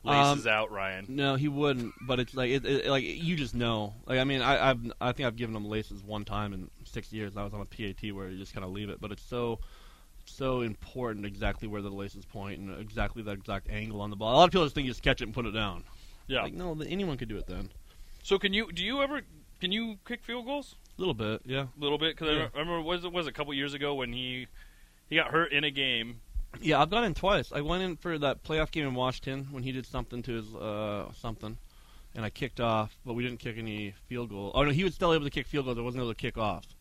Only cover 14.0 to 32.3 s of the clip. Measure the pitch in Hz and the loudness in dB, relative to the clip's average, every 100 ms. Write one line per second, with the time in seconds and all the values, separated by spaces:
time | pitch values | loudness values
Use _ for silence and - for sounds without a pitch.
14 | 104 104 107 131 175 180 151 151 131 117 | -4 0 6 10 10 10 2 0 -2 2
15 | 143 127 113 127 117 107 104 87 - - | 2 2 0 -2 -2 0 -2 -4 -10 -18
16 | - - - 131 101 165 180 156 151 185 | -18 -18 -4 -2 -2 -4 -6 -4 -4 -2
17 | 190 127 117 101 - 90 101 - - - | -2 -2 -4 -6 -6 -6 -8 -12 -20 -18
18 | - - - 196 196 202 220 170 190 277 | -16 -12 0 2 2 0 -2 -4 -2 0
19 | 277 285 - - - - 185 208 233 202 | 0 -2 -8 -20 -20 -8 -2 -2 -2 -8
20 | - 233 - 240 233 285 277 - - - | -10 -10 -6 -6 -4 -6 -6 -18 -20 -4
21 | 180 117 107 110 123 135 135 143 143 147 | -2 0 0 -2 -2 -4 -4 -4 0 2
22 | 160 156 160 151 151 143 165 170 160 175 | 0 0 0 2 0 -4 -2 -2 0 -2
23 | 175 175 151 120 143 139 143 143 143 143 | -2 -2 -4 -4 -4 -2 -2 -2 -2 0
24 | 123 127 127 127 123 - - - - - | -2 -4 -4 -6 -8 -14 -20 -20 -20 -20
25 | - 156 156 160 170 143 147 139 135 117 | 2 2 4 4 4 2 2 0 2 0
26 | 113 120 - - - - 156 143 156 214 | -2 -8 -6 -4 -4 -2 4 6 6 4
27 | 226 151 185 196 120 143 147 175 185 160 | 2 2 4 4 2 -2 0 0 0 -2
28 | 175 160 143 123 - 156 151 160 143 127 | -4 2 2 0 0 0 2 0 0 2
29 | 127 123 - 135 135 139 127 131 120 131 | 0 0 -6 -6 -6 -6 -4 -4 -4 -6
30 | 123 120 120 117 107 107 107 104 107 104 | -4 -6 -4 -4 -6 -6 -4 -2 -2 -2
31 | 62 - 120 110 110 - - - - - | -6 -8 -8 -6 -8 -10 -14 -20 -20 -20
32 | - - 107 | -14 -6 -6